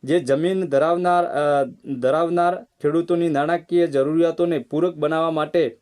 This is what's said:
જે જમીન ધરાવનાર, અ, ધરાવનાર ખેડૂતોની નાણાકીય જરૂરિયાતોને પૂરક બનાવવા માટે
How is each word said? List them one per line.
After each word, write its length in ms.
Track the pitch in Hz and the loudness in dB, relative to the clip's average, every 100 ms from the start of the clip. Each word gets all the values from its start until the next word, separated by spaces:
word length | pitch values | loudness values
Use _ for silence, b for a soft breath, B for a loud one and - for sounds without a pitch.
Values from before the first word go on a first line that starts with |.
જે 160 | 131 170 | 0 -2
જમીન 440 | 127 135 170 190 | 2 0 0 -2
ધરાવનાર, 600 | 180 139 156 175 180 175 | 0 0 2 0 2 2
અ, 400 | 170 - 147 143 139 - | 0 -2 0 0 -2 -6
ધરાવનાર 800 | - 131 127 151 170 175 175 185 - _ | -10 -4 0 0 0 2 0 -2 -10 _
ખેડૂતોની 460 | 147 160 165 175 170 | -2 -2 0 0 0
નાણાકીય 580 | 147 147 170 165 175 170 | 0 0 -2 0 0 2
જરૂરિયાતોને 720 | 139 139 156 170 160 175 160 | 2 0 2 0 2 0 0
પૂરક 360 | 120 147 180 | -2 -2 -2
બનાવવા 360 | 156 147 160 165 | 0 -2 0 0
માટે 480 | 160 151 175 135 - | -2 0 0 0 -4